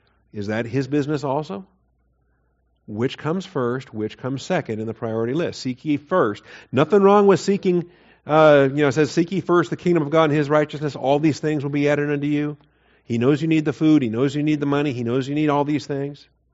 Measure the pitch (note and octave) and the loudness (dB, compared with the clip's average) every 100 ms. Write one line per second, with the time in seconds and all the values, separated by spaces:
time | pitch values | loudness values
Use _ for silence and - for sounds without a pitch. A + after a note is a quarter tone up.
0 | _ _ _ G#2+ G2 G#2+ B2 C3 C3 D3 | _ _ _ -10 -6 -4 -4 -4 -2 -2
1 | C#3 D3+ C#3 C#3 D3 G3 F#3+ _ _ _ | -2 -4 -4 -6 -6 -12 -14 _ _ _
2 | _ _ _ _ _ _ _ _ - G#2 | _ _ _ _ _ _ _ _ -12 -6
3 | C3 - D3+ F#3 F3+ C#3+ A#2+ B2+ C3 A2 | -6 -4 -6 -6 -6 -4 -4 -4 -8 -8
4 | G#2+ - B2+ C3+ - F3+ - A2 A2 G#2+ | -8 -8 -8 -8 -4 -4 -4 -8 -8 -8
5 | A2+ A2+ A#2 D3 D3 - B2+ B2 D3+ C#3+ | -6 -4 -4 -4 -6 -6 -8 -6 -4 -4
6 | D3 F#3 A#2+ G2+ - - - B2+ G#3 G#3 | 0 0 0 -2 -12 -20 -2 0 4 4
7 | G3 G#3 G3+ F3 - G3 F#3+ F3 E3+ - | 6 6 6 4 2 0 0 0 -2 -12
8 | _ _ - D#3 D#3 D3 C#3 C#3+ D3 B2+ | _ _ 0 6 8 6 4 2 2 2
9 | D3 - E3 F#3+ - F3 - D3+ F3+ E3+ | 0 0 0 -2 0 2 0 -2 0 0
10 | C#3+ D#3+ D#3+ D3+ C#3 D3+ D3+ D3 D3+ C3+ | 2 2 2 2 2 2 0 -4 -8 -4
11 | B2+ D3 D#3 B2+ D#3 D#3 C#3+ C#3+ C#3+ D3 | 0 2 2 0 -2 -4 -4 -2 0 0
12 | D3 C#3+ C#3+ D3 D3 D3+ _ _ _ _ | 0 -2 -2 -2 -2 -8 _ _ _ _
13 | - A#2 C#3+ D3 D#3+ D#3+ D3+ - D#3 D3+ | -6 0 2 2 2 0 0 0 2 2
14 | A#2 A2 C#3 D3 D3+ D3+ C#3+ C#3+ D3+ B2 | 0 0 -2 0 -2 -2 0 -2 -2 -4
15 | A#2 C3 C3 D3 D3+ C#3+ C#3+ D3+ - C#3 | -2 -2 -2 -2 0 0 0 -4 -4 -6
16 | C#3+ C#3+ _ _ _ | -8 -12 _ _ _